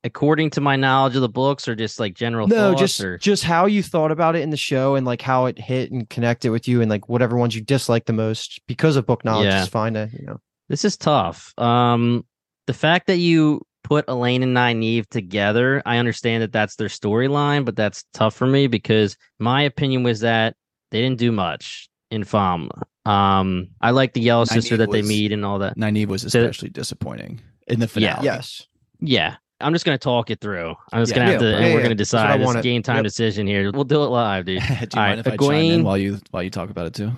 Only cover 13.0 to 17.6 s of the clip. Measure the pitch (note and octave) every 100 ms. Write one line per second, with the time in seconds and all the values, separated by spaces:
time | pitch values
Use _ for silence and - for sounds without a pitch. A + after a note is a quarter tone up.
13 | - F3+ E3+ E3 D3+ D3 - _ - D3
14 | - B2+ B2 B2+ B2+ B2 B2 A2+ A2+ A#2
15 | G#2+ A#2+ F2+ G2+ G2+ A2 B2+ C#3 - A#2+
16 | A#2+ - A#2+ A2+ A2 A2+ G#2 - G#2 -
17 | G#2+ A2 C3 D3 C#3+ C#3+